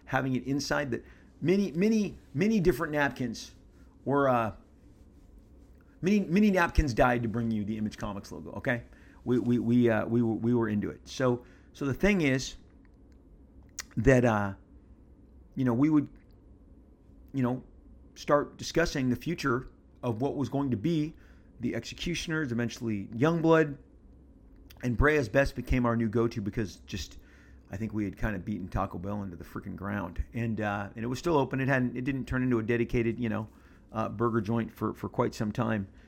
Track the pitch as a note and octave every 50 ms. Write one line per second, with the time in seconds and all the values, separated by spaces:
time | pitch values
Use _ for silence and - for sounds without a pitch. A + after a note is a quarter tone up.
0 | - - - C3 C3 C3+ B2+ B2 - B2+ C#3 D3 C#3 - C#3+ D3 D3 C3+ A#2 -
1 | - - - - - - - - - D3 F#3 G3+ G3+ F3 B2+ E3 F#3+ A3 A3+ G#3+
2 | G3+ E3+ B2+ - - - - C3 F3+ G#3+ A3+ G#3+ D#3+ F3+ - C3+ E3 D#3 D3+ D3
3 | C#3+ C#3 C3 - C3 A#2 G#2+ - - - - - - - - - - - - -
4 | - B2+ C3 C#3+ C#3 C3+ B2+ A#2+ A2+ G#2+ - - - - - - - - - -
5 | - - - - - - - - - - - - - - - - - - - -
6 | - F3 G#3 G#3 F#3 C#3+ D#3+ G3+ G#3+ G#3+ F#3+ F#3 E3+ E3+ - - D#3 C#3 A2 G#2
7 | C#3 B2+ B2 B2 A#2 A#2 G2 A#2+ A#2 A2+ A2+ G#2+ G#2 G2 A2 G#2+ G#2+ G#2 - -
8 | - G#2+ G2 G2+ G2 - - D#2 D#2 - - G2+ - C#3 B2 A#2 - - - -
9 | - - - - - A#2 B2 B2+ - A#2+ B2 A#2+ G#2+ A2+ A#2+ B2 A#2+ A#2 A2 G#2+
10 | G#2 - A#2 A#2+ A#2 A2+ A2 G#2 A2 A#2 B2 A#2+ A#2 G#2+ G#2+ G#2 F#2+ E2 D2 -
11 | - - - - C3+ B2+ B2 B2 - - - - - - - - C#3+ C#3 B2 -
12 | - G3 G#3 F#3+ D#3 C#3 C3 - B2+ - - - - - - - - - - -
13 | - - - - - - - - - - - - - - - - - - - -
14 | G#2+ C3+ C3 B2 A#2+ B2 A2 G#2 G2+ G2 G2+ - - - - - - - - -
15 | - - - - - - - - - - - - C3 B2 A#2 A#2 C#3+ D#3 D#3 D3+
16 | C#3+ - - - - - - - - - - - - - - - - - - _
17 | - - - - - - - C3+ B2+ A#2+ B2+ B2+ - - - - - - - -
18 | - - - - - - D3+ D3 C3 - - - C3 - - E3 E3 E3 - D3+
19 | C3 B2+ B2 A#2 - D3 E3+ - - C#3 A#2+ B2+ C3+ - - - - - - -
20 | - B2 A2+ G#2+ C3 D#3 F3+ D#3+ C3+ A2 C3 C#3 C#3+ C#3 A#2+ G2+ G2+ D#3+ F3 D#3
21 | D3+ D#3 E3+ - - - - - - - - - A2+ A#2+ - A2+ A2+ - - -
22 | - - E3 D3 - - D#3+ D#3 D#3 B2+ A#2+ A#2 A#2+ A2+ - - A#2 A2+ A2 G2+
23 | F#2+ - - A#2 B2+ D#3+ E3+ E3+ D#3+ E3 D#3+ D#3+ D#3+ D3 C#3 - - - - -
24 | - - - - - - - - - - - - - - - - - B2 A#2+ G2
25 | C3 D3 D#3 D3+ C3 G#2 - C#3 C#3 C3+ - - B2 - - B2+ B2 A#2+ A#2 A#2
26 | A#2 A2 G2 A#2+ A2+ A#2 - A#2 G2+ G#2 - - A2 F2+ D#2+ - - - - G2+
27 | - - - - - - - - - - - - - - - F#2 A2 G#2+ G#2+ A2
28 | G#2 G2 - - - A2+ G#2 F#2+ F2 - G#2 G2 F#2 F#2 - G#2 F#2+ G2 - F#2
29 | F2 G2 G#2 G#2 G2+ G2 F2 D#2 - - - - - G#2 F#2 F2 F#2 G2+ G2+ G#2
30 | F2+ F2+ F2 - - - - A2+ A#2 A#2 A2 G#2 G#2+ G#2 G2+ G#2 G2+ G2 - -
31 | A2 B2 C3 B2+ - E3+ E3+ C#3+ C3+ - - C3 C3+ B2+ C#3 C3 B2 A#2+ A#2 B2+
32 | B2+ C3+ C3+ C3+ A#2+ - C3 B2+ B2+ B2+ B2 A#2 A2 G#2 A#2+ A#2 A#2 A#2 - B2
33 | A#2 A#2 G#2+ A2+ B2 A2+ G#2+ G#2 A2 - - - - - - - - - - A2
34 | A2 G2+ A2 G#2 A#2 A#2+ A2+ A#2 G#2 G2 A#2 A#2 A2+ A2 - - A#2+ G#2+ - -
35 | - - - - A#2+ A#2 - - A#2 G#2+ G#2 - A#2 A2+ A2 G#2+ F#2+ - - -
36 | -